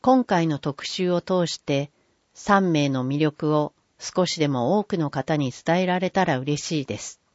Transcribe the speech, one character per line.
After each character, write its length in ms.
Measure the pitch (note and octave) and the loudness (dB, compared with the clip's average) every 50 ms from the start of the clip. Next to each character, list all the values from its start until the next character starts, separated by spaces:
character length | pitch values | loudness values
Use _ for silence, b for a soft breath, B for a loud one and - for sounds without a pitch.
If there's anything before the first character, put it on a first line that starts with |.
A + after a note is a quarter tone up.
今 240 | _ - B3+ C4 A#3+ | _ 4 4 4 4
回 240 | - G#3 F3 E3 E3 | 2 2 2 2 0
の 100 | D3+ C3+ | -2 -2
特 280 | - D3+ C3+ - - | -4 -6 -6 -6 -10
集 260 | - - - F#3 F3+ F3+ | -12 -6 -2 -2 0 0
を 80 | F3 | -2
通 260 | E3+ - F#3+ F#3 F3 | 0 0 0 0 0
し 120 | D#3+ - - | 0 -4 -8
て、 340 | _ - D3 C#3 C#3+ C#3+ _ _ _ _ _ _ _ _ _ | _ -2 -2 -2 -2 -4 _ _ _ _ _ _ _ _ _
三 380 | - - - G3+ G3 G3 F3+ E3 | -16 0 2 4 4 4 4 2
名 160 | D3+ C#3+ C#3+ | 2 2 2
の 180 | C3+ C3 B2 | 0 0 -2
魅 120 | B2+ C#3 C#3+ | -2 0 0
力 360 | D#3 D3+ D3 _ - D3+ D3+ | 0 0 0 _ -2 0 2
を 180 | D3+ D3+ - _ _ _ _ _ _ | 2 0 -2 _ _ _ _ _ _
少 260 | - - - - F3+ | -16 -6 0 0 0
し 140 | E3+ - - | 0 0 0
で 80 | D#3 C#3+ | 0 0
も 300 | C#3+ B2+ A#2+ B2 F3+ G#3 | 0 0 2 2 2 0
多 60 | G3+ | 0
く 140 | _ - F3+ | _ -2 -2
の 120 | D#3+ C#3+ | -2 -2
方 260 | - D3 C3 - D#3+ | -2 -4 -2 0 0
に 160 | D3+ D3 B2+ B2 | 0 0 -2 -4
伝 300 | - - - E3 F3 F#3 | -6 -2 0 0 2 2
え 40 | |
ら 140 | F3+ F3+ F3+ | 0 0 0
れ 100 | F#3 F3+ | -2 -2
た 140 | - G3 F#3 | 0 0 0
ら 140 | F3 D3+ B2+ | 2 0 -2
嬉 240 | B2+ C#3 D3 C#3+ - | 0 -2 -4 -4 -4
し 180 | - E3+ D#3 C3+ | -4 -4 -4 -4
い 20 | |
で 120 | - G#2 G2+ | -4 -8 -10
す。 220 | - - - _ _ _ _ | -10 -14 -18 _ _ _ _